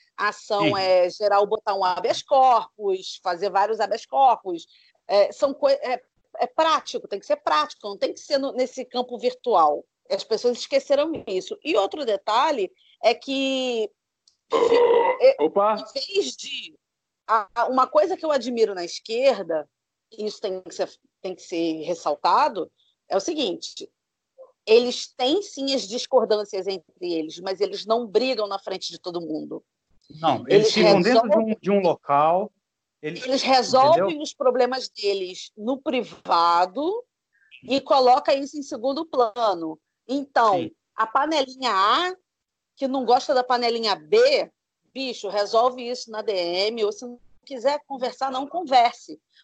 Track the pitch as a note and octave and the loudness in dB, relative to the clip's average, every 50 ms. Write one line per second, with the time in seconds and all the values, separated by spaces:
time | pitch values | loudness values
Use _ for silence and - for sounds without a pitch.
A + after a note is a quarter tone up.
0 | _ _ _ - G3+ G#3 G#3 - - - G#3+ G3+ G3+ G3+ G3 G3 F#3+ F#3 F#3 F3+ | _ _ _ -6 -4 -4 -4 -6 -6 -4 -2 0 0 0 0 0 2 2 4 4
1 | F3+ F3+ - - G#3 G3+ G3+ G3+ G#3 F#3+ G#3+ A3 - A3 G3 G3 F#3+ F#3 F3+ F3 | 4 2 0 -2 0 2 4 4 4 2 0 -2 -2 -4 -2 0 0 0 0 0
2 | F3+ B3 E4 - - - D4 C4+ C4 C4 A#3+ A3 F3 - _ - G#3 G3 F#3+ F#3+ | -2 -2 -2 -4 -2 0 2 4 6 6 4 4 2 -2 _ -6 -4 -4 -4 -4
3 | F#3 - - - - F#3 F3+ E3+ G3 G3 F3+ G3 G3+ G#3 A3+ G#3 G#3+ F#3 G#3 A#3 | -6 -10 -16 -10 -6 -6 -4 -4 -4 -2 0 0 0 0 0 -2 -4 -4 -4 -6
4 | - - - C4+ C#4 B3+ A3 - - F#3 F3 E3 - - _ _ _ _ _ _ | -8 -4 0 4 4 4 4 2 -2 -6 -8 -8 -10 -14 _ _ _ _ _ _
5 | _ - F#3+ G#3 G3 - - - D4 C#4 C#4 - - C4+ C#4 C#4 - B3 B3+ A#3+ | _ 0 2 2 2 2 0 -2 -2 -2 -2 0 0 0 0 0 -2 -4 -6 -6
6 | - _ _ _ _ _ - - A3+ B3 - - D#4+ E4 D#4 C4 - - - A#3 | -8 _ _ _ _ _ -6 -6 -6 -2 0 0 2 2 2 0 -2 -6 -10 -10
7 | - - G#3 G3 - - D4 D4 - F4 - - - - - - - G3+ G3+ G3 | -10 -10 -10 -10 -6 -4 -4 -4 -2 -2 -2 0 -2 -4 -8 -12 -14 -12 -8 -6
8 | C4+ - - - - - D4+ C4+ C4+ C4+ A3 B3 C4 - - C4 A#3 - - B3 | -6 -6 -6 -10 -6 -4 -2 -2 -2 -2 -4 -4 -4 -4 -4 -8 -12 -6 -6 -6
9 | B3 - B3 G#3+ A#3+ B3 B3 - - B3 G#3+ F3 D#3 D3+ D3 D3 - _ _ _ | -6 -6 -8 -6 -4 -4 -4 -4 -2 2 4 4 4 4 2 0 -4 _ _ _
10 | _ - F#3+ F#3+ - - A3 G3+ - A#3+ A#3+ A#3 - - C#4+ C4+ - - C#4 C#4 | _ -6 -6 -6 -4 -4 -4 -2 0 -2 -2 -2 -4 -2 -2 -2 0 2 0 0
11 | D4 E4 D#4 A3 - - F#3+ F#3 F#3+ - - - - D4 E4+ G3+ G4 G3 - D#4 | 0 -2 -4 -8 -8 -6 -6 -6 -6 -6 -10 -10 -6 -2 0 0 0 0 -2 -4
12 | C#4+ A3+ G3+ - - A3 G#3 A#3+ C#4+ D#4+ D4+ A#3+ F#3 F3 _ _ _ _ _ _ | -4 -2 -4 -2 -2 0 0 2 2 2 0 -2 -4 -6 _ _ _ _ _ _
13 | - A3 A#3+ - - C4+ C4+ C4+ C4+ C4+ C4+ C4 B3+ B3+ A#3+ A3+ G#3+ - - _ | 0 0 0 0 -2 -6 -4 -2 -2 -2 -2 -2 -2 -2 -2 -2 -4 -6 -8 _
14 | _ _ _ _ _ _ _ _ _ _ - - A#4 A#4 A#4 A#4+ A#4+ - B4 A#4 | _ _ _ _ _ _ _ _ _ _ 0 0 2 4 4 4 6 6 4 4
15 | A#4+ B4+ - - A#3+ C4 - - - - - G3+ G3+ G#3+ G#3+ G3 - - - C4+ | 4 2 2 4 4 4 4 4 0 0 2 2 2 2 0 -2 -6 -10 -10 -12
16 | - - G4 G4 E4 B3+ - - - C#4 C#4 B3 G#3 E3 D3+ _ _ _ _ _ | -10 -4 -2 -2 -2 -2 -6 -12 -14 -14 -14 -14 -14 -16 -20 _ _ _ _ _
17 | _ _ _ _ _ - G#3+ A3+ G3+ - _ A#3+ A3+ - B3+ B3+ B3+ B3 - D4+ | _ _ _ _ _ -2 0 0 -2 -2 _ -2 -2 0 2 2 2 2 4 2
18 | D4+ - F#4 - D#4+ D#4 D4 C4+ A3 B3+ B3 A#3 A3 G3+ G3 F#3 F3 D#3+ - - | 2 2 0 -2 -2 -2 -2 -2 -2 -4 0 0 0 0 0 -4 -8 -10 -10 -14
19 | - - A3+ A#3+ C4+ C4+ A3+ G3+ F#3 E3 E3 D#3 D3 - _ _ _ _ _ _ | -10 -6 -4 0 2 2 2 0 -2 -4 -4 -4 -6 -8 _ _ _ _ _ _
20 | _ _ A3 G#3+ G#3 G#3+ - - - G3+ F#3 F#3 F#3 E3+ - - F#3 - - _ | _ _ -12 -8 -8 -8 -8 -8 -8 -8 -8 -8 -10 -12 -8 -8 -8 -8 -8 _
21 | _ _ _ _ - F#3 - - - - F#3 E3 E3 E3 D#3+ D#3 D3+ E3 F3 D#3+ | _ _ _ _ -12 -12 -12 -12 -12 -8 -6 -4 -2 -2 -4 -4 -6 -6 -8 -4
22 | - D#3+ D3 - - E3+ F#3 A#3 C#4+ D4+ A#3 F#3 D#3 - _ _ _ _ _ _ | -4 -4 -4 0 2 2 4 4 2 2 0 -4 -8 -10 _ _ _ _ _ _
23 | _ - - G3 - E4 E4+ D#4 B3+ F#3 E3 D#3+ - - - - - - _ _ | _ -4 -2 -2 -2 -2 -4 -4 -4 -4 -4 -6 -10 -14 -14 -16 -18 -18 _ _
24 | _ _ _ _ _ _ _ - - - _ _ _ - A3 A#3+ B3 B3 A#3+ - | _ _ _ _ _ _ _ -20 -20 -20 _ _ _ 4 4 6 6 2 -2 -6
25 | - - _ - B3+ B3+ D#4 G#4 G4+ - - C#4 C4+ C4+ C4+ B3 F#3+ F#3 G#3+ B3 | -8 -12 _ -4 -2 0 0 0 -2 -6 -8 -8 -4 -4 -4 -4 -4 -6 -8 -8
26 | - - C4+ B3 A3 F#3 G#3+ G#3 G#3 - - F#3+ F3+ G3 G3 F#3 - _ _ _ | -4 0 2 2 2 2 0 0 -2 -4 -8 -8 -6 -6 -8 -8 -10 _ _ _
27 | F3+ F3 E3+ D#3+ D#3 D#3+ D3 F3 F3+ G3 G3 F#3 G3+ G3 G3+ F#3 F#3 G3+ A3 A#3+ | -8 -6 -4 -4 -6 -8 -10 -10 -8 -8 -4 -2 -4 -4 -4 -6 -4 -2 -2 -2
28 | A#3+ G#3 F3 G#3+ B3+ C4 B3+ G#3+ G#3 G3 G3 G3 - G3+ F#3+ F#3 - - E3+ - | -2 0 0 0 2 2 0 -2 -4 -6 -6 -8 -8 -10 -10 -10 -10 -12 -14 -12
29 | - F#3 E3+ F3 E3+ D#3 D#3 D3+ D3+ D3 D3+ - - _ _ _ _ _ _ _ | -12 -10 -8 -8 -6 -6 -6 -8 -8 -10 -12 -14 -14 _ _ _ _ _ _ _
30 | _ - C#3+ D#3 E3 D#3 B2+ A2+ - - F#3+ G#3 A3 A3 - G#3+ - G#3 G3 F#3 | _ -20 -10 -4 0 0 0 0 0 4 4 6 6 6 4 4 6 6 6 6
31 | F3 A3 B3 A3+ B3 A3 D4 A3+ A3 A3 G#3+ - - F#3 G3+ G3+ F#3 E3+ C#3 - | 6 6 4 4 4 4 2 2 2 0 -2 -4 0 0 2 2 2 2 0 0
32 | _ - C#3+ C#3+ D3+ D#3+ E3+ F#3 G#3+ G#3 - _ _ _ _ _ _ _ _ _ | _ 0 2 4 4 4 2 2 -2 -4 -10 _ _ _ _ _ _ _ _ _
33 | - D3+ F3 - - B3+ C4+ C4 - B3 C4 B3+ A3+ - - C4 C4 D4 E4 - | -12 -12 -10 -8 -4 -4 -2 -2 2 2 2 2 2 4 4 4 6 6 6 4
34 | - G4 D#4+ D4 D4+ - - - C#4 B3 B3 B3+ B3 B3 B3+ C4 - - - - | 4 0 -2 -4 -8 -10 -8 -2 0 0 2 2 2 0 0 -4 -8 -10 -10 -6
35 | G3+ G3+ G3 G3 F#3 F3+ F#3 - - - _ G#3+ G#3 A#3 C#4 C4+ - - B3 B3+ | -2 -2 -2 -2 -4 -8 -10 -14 -18 -18 _ -10 -6 -6 -6 -4 -4 -4 -4 -4
36 | G#3 - - - - - - E3+ E3+ E3+ E3+ F3 F#3 F#3 F#3 B3+ D4+ F4 G#4 A#4+ | -4 -6 -10 -14 -4 0 2 2 4 4 4 2 2 0 -2 -4 -4 -4 -4 -6
37 | - _ _ _ _ _ _ _ _ _ - - - - B3+ C#4 C4+ - D#4 C4+ | -8 _ _ _ _ _ _ _ _ _ -20 -18 -6 -4 -4 -2 0 2 2 4
38 | B3+ B3 B3+ C#4+ C#4+ E4 C#4+ C4+ C#4+ C#4 - D4 C#4 - D4+ A#3 G#3+ C4+ C#4 D4 | 6 6 4 4 4 2 0 0 -2 -6 -10 -12 -12 -10 -10 -6 -4 -4 -4 -4
39 | E4 E4 - C4+ A#3+ A3 G3+ A#3+ A#3 G#3 F#3 E3+ E3 D#3+ D#3 - _ _ _ _ | -6 -4 -2 0 0 0 0 0 0 0 0 -2 -4 -8 -10 -12 _ _ _ _
40 | _ - B3+ C#4+ C#4 - - C4 A#3 G#3+ F#3+ F3 D#3+ - - _ _ _ _ - | _ -8 -8 -8 -8 -2 0 2 2 4 2 0 -2 -6 -10 _ _ _ _ -6
41 | A3 A3 - C4 D4+ D#4 D#4+ D4+ C4+ C4 B3+ C4 C4 A#3+ G#3 F#3+ G3 G#3 A#3+ D4+ | -4 -2 0 -2 0 0 0 -2 -2 -4 -6 -6 -4 -2 0 2 2 4 2 2
42 | F4 F4+ F#4 - _ _ _ _ _ _ _ _ _ _ _ - C#4 B3+ C4 C#4 | 0 -2 -6 -8 _ _ _ _ _ _ _ _ _ _ _ -6 -4 -4 -2 -2
43 | B3+ G#3+ A#3+ C4 - - C#4 B3 B3 B3 B3+ A#3+ B3 A#3 A#3 A#3 A3+ G#3+ F#3+ D#3+ | 2 2 2 2 2 2 0 0 2 0 0 0 0 0 -2 -2 -2 -2 -2 -4
44 | D3+ D3+ G3+ A3+ B3 C#4 D4 G#3+ - - _ _ _ _ _ _ _ _ _ B3+ | -2 2 4 4 6 6 4 2 0 -4 _ _ _ _ _ _ _ _ _ -10
45 | C4+ B3+ A3+ - - F#3+ F#3 G#3 G#3 G3 A3 A3 A#3+ B3+ B3 C4 A#3+ A#3+ B3 B3 | -8 -8 -8 -8 -8 -4 -2 -2 -2 0 2 2 2 2 0 -2 -6 -8 -8 -10
46 | - A3+ G#3+ G#3+ G#3+ A3+ G3+ F#3 F3 E3+ F3 F#3 G3 A3 A#3 A#3 G#3+ G3+ G#3 - | -10 -10 -12 -6 -4 -4 -2 -2 -2 -2 -2 -2 -2 -2 -2 -2 -2 -2 -2 -6
47 | B3 B3 A#3+ A#3+ _ _ _ _ _ - C#4 B3 G#3+ C#4 D4 D4 - - C#4 B3+ | -12 -16 -16 -18 _ _ _ _ _ -16 -12 -4 -2 -2 -2 -2 -4 -10 -10 -8
48 | B3+ B3 B3 - C4+ C4+ C4 C4 C#4+ C#4 - F4 F4+ B3+ C4+ B3 A#3 A#3 - - | -8 -8 -6 -6 -6 -6 -6 -6 -8 -6 -8 -8 -2 2 4 4 4 4 0 -4
49 | - - D#3 - _ _ _ _ | -12 -20 -20 -20 _ _ _ _